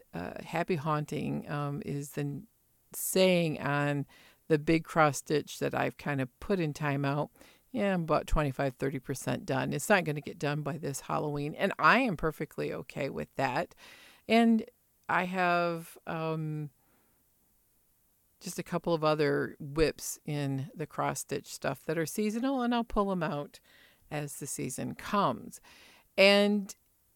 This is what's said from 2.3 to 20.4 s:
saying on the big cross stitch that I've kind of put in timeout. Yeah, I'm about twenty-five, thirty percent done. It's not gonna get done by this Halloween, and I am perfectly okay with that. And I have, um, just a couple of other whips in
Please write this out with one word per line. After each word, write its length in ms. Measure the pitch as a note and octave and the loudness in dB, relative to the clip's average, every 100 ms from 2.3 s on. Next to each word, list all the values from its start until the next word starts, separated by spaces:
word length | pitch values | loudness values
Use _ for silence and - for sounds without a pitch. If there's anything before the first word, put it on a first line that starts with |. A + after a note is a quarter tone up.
| C#3+ - _ _ _ _ | -6 -12 _ _ _ _
saying 680 | - - F#3 F#3 F3 E3 D3 | -8 0 4 6 6 2 0
on 440 | C#3 C#3+ C#3+ C#3+ C3+ - - _ _ | 0 0 2 0 -4 -10 -20 _ _
the 100 | D#3 | 2
big 240 | D3+ E3 | 4 2
cross 360 | - E3+ D3+ C3+ | 2 4 4 4
stitch 400 | - D3 - - | 0 0 0 -4
that 140 | C#3 | -2
I've 220 | C3 C3+ - | 0 -2 -2
kind 240 | - C#3 | -4 -2
of 80 | C3 _ | -4 _
put 180 | - G3 | -2 0
in 140 | D#3 | 0
timeout. 560 | C#3 D3+ C#3 C#3 D3 - _ - - _ | -2 -2 0 0 -2 -4 _ -20 -20 _
Yeah, 220 | B3 G3+ | -2 0
I'm 80 | F#3 | 0
about 260 | D#3+ D3+ - | 2 0 2
twenty-five, 480 | - C#3+ - C#3 - | 2 2 0 -2 -2
thirty 240 | C#3 C#3 | -4 -4
percent 460 | - C3+ - B2 - | -6 -6 -2 -4 -2
done. 260 | C3 C3+ | -2 -2
It's 160 | C#3+ - | -4 2
not 160 | G3+ | 2
gonna 160 | D#3+ D3 | 2 -4
get 180 | - - | -6 -4
done 260 | D3 C#3+ | -2 -2
by 140 | D3 C#3+ | -4 -4
this 220 | D3+ C#3 | -6 -8
Halloween, 560 | - D3+ D3 D3 D3 - | -4 -2 -2 -2 -4 -2
and 160 | G3 - | -2 4
I 200 | D#3 G#3 | 6 6
am 180 | C4 D#3 | 4 0
perfectly 560 | D#3+ - D#3 - D3 | -2 -4 -8 -6 -6
okay 360 | - D3 - C#3 | -6 -8 -6 -6
with 240 | - - - | -6 -8 -2
that. 360 | C3 C3 - - - - - - - | -2 0 -4 -10 -20 -20 -20 -18 2
And 380 | A3 A#3 A3 - _ _ _ - | 6 6 4 0 _ _ _ 0
I 160 | E3+ | 0
have, 720 | F3+ F#3+ F3+ F3 F3 E3 E3 - - | 2 0 2 2 2 -2 -8 -14 -8
um, 640 | E3 D#3+ D#3+ D#3 D3+ D3 - _ _ _ _ _ _ _ _ _ _ _ _ _ _ _ _ | -4 -4 -4 -4 -6 -8 -14 _ _ _ _ _ _ _ _ _ _ _ _ _ _ _ _
just 180 | F#3 - | -10 -10
a 40 | |
couple 300 | - F3 F3 | -6 -4 0
of 120 | E3 D#3 | 2 2
other 500 | D3+ C#3+ C#3+ C3+ - | 4 2 2 -2 -6
whips 580 | D3 C#3+ D3+ - - - - | -6 2 2 0 -8 -8 -6
in 440 | D3 | -4